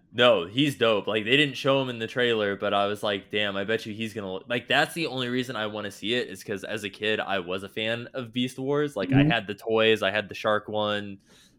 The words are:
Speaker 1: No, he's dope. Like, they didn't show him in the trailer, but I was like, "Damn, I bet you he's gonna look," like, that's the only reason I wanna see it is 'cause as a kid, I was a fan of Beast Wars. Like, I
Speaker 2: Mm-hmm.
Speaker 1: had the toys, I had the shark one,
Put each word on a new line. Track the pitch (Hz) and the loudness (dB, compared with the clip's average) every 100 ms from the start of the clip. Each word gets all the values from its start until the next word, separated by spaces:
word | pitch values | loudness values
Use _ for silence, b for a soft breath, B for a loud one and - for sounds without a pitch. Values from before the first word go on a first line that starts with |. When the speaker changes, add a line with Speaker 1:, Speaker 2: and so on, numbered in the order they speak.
| _ | _
Speaker 1:
No, | 110 123 107 85 | 4 6 6 2
he's | 113 151 127 | 0 0 2
dope. | 117 107 95 | 2 2 2
Like, | 110 104 | -2 2
they | 139 | 4
didn't | 147 123 | 2 0
show | 139 135 | 2 2
him | 131 | 0
in | 117 | -4
the | 113 | -6
trailer, | - 123 113 101 98 | 0 2 2 0 0
but | 104 | 0
I | 101 101 | 2 0
was | 104 | 0
like, | 110 101 95 | -2 -2 -2
"Damn, | 104 104 98 | -2 -2 -2
I | 98 | -2
bet | 113 113 | -2 -4
you | |
he's | 107 113 | -8 -8
gonna | 107 98 | -8 -8
look," | 92 - | -8 -4
like, | 120 - | -6 0
that's | 127 156 | 2 2
the | 170 156 | -2 -6
only | 131 123 | -4 -4
reason | 127 123 113 | -4 -4 -4
I | 107 | -6
wanna | 104 104 | -6 -8
see | 98 98 | -6 -4
it | 123 117 | -2 -2
is | 95 - | -8 -8
'cause | 101 | -8
as | - 107 104 | -6 -8 -8
a | |
kid, | - 107 107 | -4 -2 -2
I | 82 98 | -2 -4
was | 87 95 | -4 -6
a | 98 | -6
fan | - 110 117 120 | -6 -4 -4 -6
of | - 117 | -10 -6
Beast | 123 127 131 | -4 -4 -4
Wars. | 131 143 147 123 | -2 -2 -2 -2
Like, | 95 | 2
I | 135 | 4
Speaker 2:
Mm-hmm. | 147 | 6
Speaker 1:
had | 117 98 | 2 -2
the | |
toys, | 110 - 110 110 110 | -8 0 4 6 6
I | 98 | 4
had | 104 101 | 0 -4
the | |
shark | 98 110 104 - | -4 0 0 0
one, | 107 104 104 104 98 b b b | -2 0 -2 -4 -12 b b b